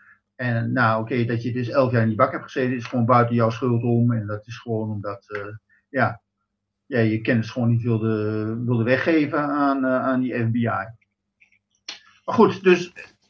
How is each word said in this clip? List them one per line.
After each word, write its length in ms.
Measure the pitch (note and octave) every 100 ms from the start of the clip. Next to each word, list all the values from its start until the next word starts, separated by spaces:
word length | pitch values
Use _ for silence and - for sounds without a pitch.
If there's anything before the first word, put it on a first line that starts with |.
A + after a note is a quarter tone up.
| _ _ _ -
En 360 | B2 A#2 A#2
nou, 300 | B2+ A#2 A2
oké, 240 | A2+ B2+ A#2
dat 180 | A#2
je 100 | B2+
dus 140 | A#2+ A#2+
elf 220 | C#3+ B2+
jaar 100 | A#2
in 60 | A2
die 100 | G#2+
bak 140 | C3
hebt 120 | C3
gezeten, 320 | - C#3+ B2+ B2+
is 100 | A2+
gewoon 200 | B2 A#2
buiten 300 | B2 A#2 A#2
jouw 140 | A2+
schuld 340 | A#2 B2 A#2
om. 280 | A#2+ A#2 A#2+
En 140 | A2+ G#2
dat 200 | G#2 A#2
is 100 | A#2
gewoon 320 | A#2+ A2 G#2+
omdat, 400 | G#2 G#2 G2 -
eh, 100 | G#2 G2+ G#2+ _ _ _
ja, 320 | C3+ A2+ - _ _ _ _ _ _ -
ja, 140 | B2+
je 220 | A2 A2
kennis 280 | C#3 A#2+ -
gewoon 200 | B2+ A#2
niet 120 | A#2
wilde, 760 | A#2+ A2 A2 G#2+ G#2+ G#2+ G#2+ A2+ A#2+
wilde 180 | A#2
weggeven 560 | A2 B2+ F3 D#3+ C#3+ D3+
aan, 460 | D3 C#3+ C#3+ C3+ C3
eh, 160 | B2+
aan 180 | B2+ B2+
die 120 | B2+
F 180 | A#2+ A2+
B 40 | A#2+
I. 120 | A2+ G2 G2 - _ _ _ _ _ _ _ _ - - - _ -
Maar 100 | -
goed, 280 | G3 -
dus 300 | F#3 F3 F3+ - - _